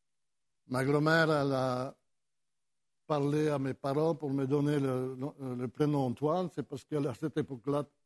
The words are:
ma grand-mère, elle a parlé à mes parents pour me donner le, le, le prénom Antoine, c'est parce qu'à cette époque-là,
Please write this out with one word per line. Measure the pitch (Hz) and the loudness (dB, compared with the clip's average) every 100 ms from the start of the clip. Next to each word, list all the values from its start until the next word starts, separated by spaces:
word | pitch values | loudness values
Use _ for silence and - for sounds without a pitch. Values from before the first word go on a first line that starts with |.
| _ _ _ _ _ _ _ | _ _ _ _ _ _ _
ma | 127 | -2
grand-mère, | 131 147 151 160 160 | 2 2 4 4 4
elle | 151 139 | 4 2
a | 135 131 123 131 - _ _ _ _ _ _ _ _ _ _ _ | 0 0 -2 -6 -10 _ _ _ _ _ _ _ _ _ _ _
parlé | 151 143 151 151 | -2 0 0 0
à | 147 | 0
mes | 135 | -2
parents | 127 139 139 160 | -4 -2 0 0
pour | 165 147 | 0 -2
me | 139 135 | -2 0
donner | 143 143 147 | 2 2 2
le, | 135 127 127 | 0 0 -4
le, | 131 139 147 135 | -6 -8 -8 -10
le | 123 123 | -6 -6
prénom | - 147 147 | 0 2 2
Antoine, | 131 120 151 170 180 | 0 0 0 0 -2
c'est | - | -6
parce | 131 135 | -10 -10
qu'à | - 151 143 | -6 -4 -2
cette | 123 156 156 | -4 -4 -4
époque-là, | 139 131 139 143 143 _ | -6 -6 -2 -2 -4 _